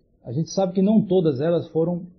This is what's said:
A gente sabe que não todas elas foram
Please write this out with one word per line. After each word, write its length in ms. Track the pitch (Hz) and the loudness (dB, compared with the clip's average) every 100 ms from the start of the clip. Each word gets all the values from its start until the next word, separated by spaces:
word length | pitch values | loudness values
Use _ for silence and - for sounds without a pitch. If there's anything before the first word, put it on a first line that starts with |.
| _ _ | _ _
A 80 | - | -8
gente 180 | 123 160 | -6 -4
sabe 240 | - 190 | -2 -2
que 80 | 185 | 0
não 200 | 190 220 | 4 4
todas 380 | - 185 160 127 | 4 2 2 0
elas 280 | 160 170 - | -2 -2 -2
foram 360 | 160 165 175 170 | -2 -2 -4 -10